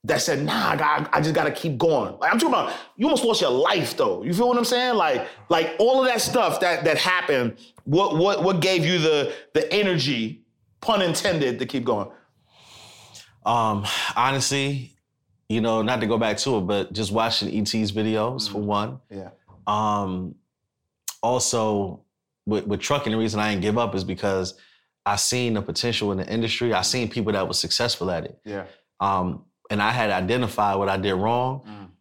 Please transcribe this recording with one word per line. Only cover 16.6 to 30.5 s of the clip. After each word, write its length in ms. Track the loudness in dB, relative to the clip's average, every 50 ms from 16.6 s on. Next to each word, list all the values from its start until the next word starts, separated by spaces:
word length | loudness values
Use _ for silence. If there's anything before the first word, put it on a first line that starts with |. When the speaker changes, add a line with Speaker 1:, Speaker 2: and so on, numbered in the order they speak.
Speaker 2:
but 320 | 0 0 0 -2 -2 -4 -4
just 180 | -4 -4 -2
watching 380 | 0 0 0 0 0 -2 -2 -2
E 120 | -2 -2 -2
T's 280 | 0 -2 -2 -2 -2
videos, 580 | -2 -2 -2 0 0 0 -2 -2 -4 -6 -8 -6
for 100 | -6 -6
Speaker 1:
Mm. 40 | -2
Speaker 2:
one. 360 | -2 -2 -2 -2 -4 -8 -14 _ _
Speaker 1:
Yeah. 200 | -16 -16 -16 -16 -18 _ _ _ -20 -10 -4
Speaker 2:
Um, 680 | -2 0 0 2 0 0 0 -2 -2 -4 -6 -6 -8 -12 _ _ _ _ _ _ _ _ _ _ _ _ _ _ -18 -10 _
also, 800 | -2 0 0 0 0 0 0 0 0 0 0 0 -2 -4 -8 -14 _ _ _ _ _ _ _ _ _
with, 200 | -2 -2 -2 0
with 120 | -2 -4 -4
trucking, 320 | -2 -2 -2 -2 0 -2
the 60 | 0
reason 220 | 0 0 0 0 -2
I 120 | -2 0
didn't 100 | 0 0
give 160 | 0 0 0
up 180 | 0 0 -2 -2
is 80 | -4 -4
because 520 | -4 -6 -4 -2 -2 -2 -2 -4 -4 -8 _ -20 _ _ _ _ _ _ _ _
I 100 | -2 -2
seen 380 | 0 0 -2 0 -2 0 0 -2
the 80 | -2
potential 500 | -4 -4 -6 -2 -2 -2 -2 0 -2 -2
in 60 | -2
the 100 | -2 -4
industry. 460 | -4 -4 -4 -2 -2 -2 -2 0 0 0
I 80 | 0
seen 280 | 0 0 -2 -2 -2 -2
people 220 | -2 -2 -2 0 0
that 140 | 0 -2
were 60 | -2 -2
successful 560 | -4 -2 -2 0 0 0 0 0 -2 -2 -4
at 140 | -4 -4 -6
it. 140 | -8 -16 _ _
Speaker 1:
Yeah. 220 | -10 -10 -10 -10 -12 -18 _ _ _ _ _
Speaker 2:
Um, 460 | 0 0 2 0 0 -2 -4 -8 -12 _ _ _ _ -6
and 120 | -2 0
I 100 | 0 0
had 180 | 2 0 0 0
identified 680 | 0 0 0 0 0 0 0 -2